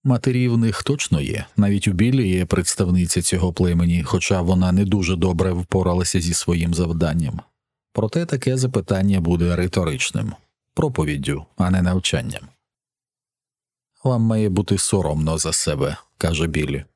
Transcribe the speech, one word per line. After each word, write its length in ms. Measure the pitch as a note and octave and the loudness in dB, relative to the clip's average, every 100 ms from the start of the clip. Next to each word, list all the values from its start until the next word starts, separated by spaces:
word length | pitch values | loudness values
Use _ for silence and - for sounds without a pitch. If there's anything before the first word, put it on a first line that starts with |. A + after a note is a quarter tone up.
Матері 440 | C#3 B2 C3+ B2 B2 | 2 2 2 2 2
в 100 | A#2 | 2
них 260 | A2+ - | 2 0
точно 380 | - C#3+ - D#2 | -4 -4 0 -2
є, 240 | C#2+ - - - | -2 -6 -4 0
навіть 300 | G2+ G2+ G2+ | 2 2 0
у 60 | |
Біллі 360 | F2+ A#2 C3 G2+ | 2 2 2 2
є 160 | F2+ F2+ | 0 0
представниця 760 | F2+ F2 - F2+ F2+ E2+ - | 0 -2 -2 2 2 2 0
цього 320 | - F2+ F#2 | 0 0 0
племені, 500 | E2 F2+ E2+ E2+ E2+ | 2 2 4 2 2
хоча 380 | - F2+ - F#2+ | 0 -2 0 0
вона 300 | E2+ F#2 F2+ | 2 2 4
не 140 | F#2 G2 | 2 2
дуже 300 | G2+ F2 F#2 | 0 0 0
добре 360 | F#2 F2 F#2 | 0 2 0
впоралася 680 | F2 F2 F#2+ F2+ F2 F2+ F#2 | -2 0 0 2 0 0 0
зі 140 | E2 | 0
своїм 400 | E2+ - F2 E2+ | -2 0 0 0
завданням. 680 | E2+ E2+ E2 E2 E2 C#2+ E2+ - _ _ _ _ | 0 -2 0 0 0 -2 -6 -12 _ _ _ _
Проте 320 | - G#2+ E3+ E3+ | -4 -2 -2 -2
таке 320 | C3+ C3 B2+ | -2 -2 -2
запитання 640 | B2+ A#2 F2+ F#2+ G2 F#2+ | 0 -2 0 0 2 2
буде 360 | E2 F2 F2 E2+ | 2 2 0 0
риторичним, 760 | F2+ - E2 C2+ - - G#2+ - _ _ _ | 0 -2 -2 -2 -4 -4 -6 -10 _ _ _
проповіддю, 720 | - D3+ B2 D2+ - D3 C#3+ - - | -4 -2 -2 -2 -4 -4 -6 -8 -2
а 120 | F2+ | 0
не 100 | F#2 | 2
навчанням. 680 | F2+ F#2 - C#2 B1 - - _ _ _ _ _ _ _ _ _ _ _ _ _ _ _ | 2 0 -2 -4 -4 -10 -14 _ _ _ _ _ _ _ _ _ _ _ _ _ _ _
«Вам 180 | C3 B2 | 0 2
має 280 | A2+ A2 G#2 | 2 2 2
бути 280 | F#2 G2+ G2 | 0 0 0
соромно 600 | - G2+ D#2 D2+ D#2 D#2+ | 2 0 0 0 0 -2
за 160 | - | -2
себе», — 440 | - - C#2+ C2+ C#2 _ _ | -2 -2 -2 -2 -4 _ _
каже 300 | E2 D#2+ E2 | -2 0 -2
Біллі. 380 | D#2 C#2+ C#2 - | 0 -2 -4 -8